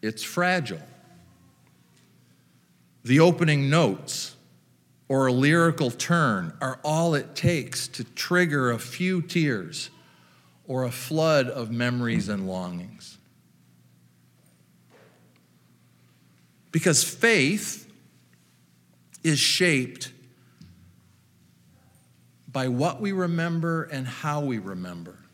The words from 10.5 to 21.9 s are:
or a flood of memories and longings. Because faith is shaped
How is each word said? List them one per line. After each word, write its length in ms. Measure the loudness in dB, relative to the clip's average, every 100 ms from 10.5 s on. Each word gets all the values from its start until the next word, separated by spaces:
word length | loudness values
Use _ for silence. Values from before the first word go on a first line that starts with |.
| _ -8
or 180 | -4
a 80 | -4
flood 560 | -6 -4 0 4 4 2
of 220 | -2 -6
memories 580 | -2 -2 0 0 0 -2
and 200 | -4 -4
longings. 720 | -4 -6 -8 -12 -16 -20 -20 _ _ _ _ _ _ _ _ _ _ _ _ _ _ _ _ _ -20 -20 _ _ _ _ _ _ _ _ _ _ _ _ _ _ _ _
Because 320 | -2 2 2
faith 840 | 0 0 2 4 2 0 -4 -12 -16 -20 _ _ _ _ _ _ _ _ _ _ _ -6
is 140 | 0 2
shaped 760 | 2 2 4 2 -2 -8 -16 -16 -20 _ _ _ -20 -20 -20 _ _ _ _ _ _ _ _ _ _